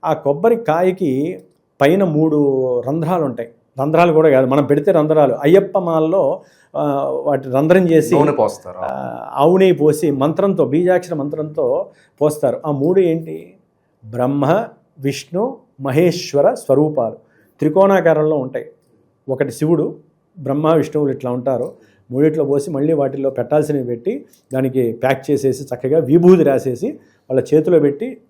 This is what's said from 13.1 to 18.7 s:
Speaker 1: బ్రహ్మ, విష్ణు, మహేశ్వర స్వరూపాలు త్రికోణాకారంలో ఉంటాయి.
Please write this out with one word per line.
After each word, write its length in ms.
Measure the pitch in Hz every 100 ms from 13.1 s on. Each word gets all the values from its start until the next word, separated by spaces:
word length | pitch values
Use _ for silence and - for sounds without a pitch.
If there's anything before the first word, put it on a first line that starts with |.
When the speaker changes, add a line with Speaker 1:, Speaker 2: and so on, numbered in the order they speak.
| 165 160 160 175 _ _ _ _ _ 110
Speaker 1:
బ్రహ్మ, 540 | 120 123 143 139 190 226 - _ _
విష్ణు, 580 | 139 135 - 175 240 - _ _
మహేశ్వర 760 | 135 135 175 170 - 139 165
స్వరూపాలు 600 | 254 - 135 156 147 113 - _ _ _ _
త్రికోణాకారంలో 800 | 156 160 196 190 165 156 156 156
ఉంటాయి. 300 | 127 127 -